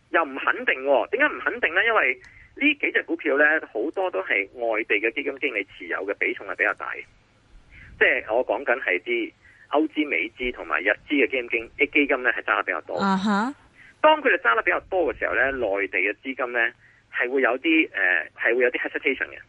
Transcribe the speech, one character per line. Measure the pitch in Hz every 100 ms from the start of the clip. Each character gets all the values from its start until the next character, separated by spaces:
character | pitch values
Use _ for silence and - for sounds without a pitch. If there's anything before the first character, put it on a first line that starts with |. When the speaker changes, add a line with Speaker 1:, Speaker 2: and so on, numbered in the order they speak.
| _
Speaker 1:
又 | 175
唔 | 151 135
肯 | 120 185
定 | 247 139
喎。 | 135 131 98
點 | 233 294
解 |
唔 | 147
肯 | 143 226
定 | 165
呢？ | 175
因 | 226
為 | 214 139 127 - - - -
呢 | 294
幾 | 294 -
隻 | 202
股 | - 165
票 | 156 139
呢， | 151 156 151
好 | 110 135
多 | 190 185
都 | 185
係 | 190 110 98
外 | 127 117 110
地 | 113
嘅 | 107 113
基 | 147
金 | 143 135
經 | 143
理 | 110 98 -
持 | 87
有 | 80 98
嘅 |
比 | 95 95
重 | 120 101
係 | 87
比 |
較 | 101
大。 | 92 65 - - _ _ _ _ - _ - - -
即 | 202
係 | 131 -
我 | 113 127
講 | 107
緊 | 135 123
係 | 113 90
啲 | 120 120 107 _ - - -
歐 | 147 156
資、 | 151 147
美 | 87 104 -
資 | 127
同 | 107 85
埋 | 76
日 | 95 104 -
資 | 147
嘅 | 113
基 | 131
金 | 120
經-， | 117 113 - 143
基 | 156 143
金 | 135
呢， | 127
係 | -
揸 | - 101
得 |
比 | 95
較 | 85
多。 | - 87
Speaker 2:
啊 | 196
哈。 | 190 208 202 240 285 - _ - -
Speaker 1:
當 | 311 311
佢 | 277
哋 | -
揸 | 233 226
得 |
比 | 190
較 | 165 -
多 | 190 147
嘅 | 104
時 | 82
候 |
呢， | 98 131
內 | 135 107 98 98
地 | 98
嘅 | 98 104
資 | 135
金 | 131 123
呢， | 120 117 - - _ _
係 | - 123
會 | 139
有 | 120 131
啲， | 165 160 -
誒， | - 92 87 78 -
係 | 120 120
會 |
有 | 127
啲 | 123
hesitation | 139 151 147 131 73
嘅， | 69